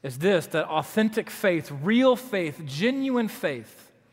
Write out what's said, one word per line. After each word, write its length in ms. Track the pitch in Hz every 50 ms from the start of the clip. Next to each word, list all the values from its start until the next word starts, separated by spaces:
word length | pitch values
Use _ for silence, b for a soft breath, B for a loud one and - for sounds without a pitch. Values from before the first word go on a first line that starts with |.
is 160 | - 139 123 131
this, 280 | 156 190 202 170 -
that 180 | - - 156 160
authentic 640 | - 156 156 143 - - 220 214 220 214 220 - -
faith, 420 | - - - 196 175 160 143 - 143 139 143
real 320 | 185 220 240 262 262 247
faith, 460 | 247 247 - 214 196 175 156 - - 160
genuine 640 | 139 131 143 190 240 269 277 269 269 254 240 226
faith, 640 | 202 - - - 165 139 120 113 - - - - - _ _ b b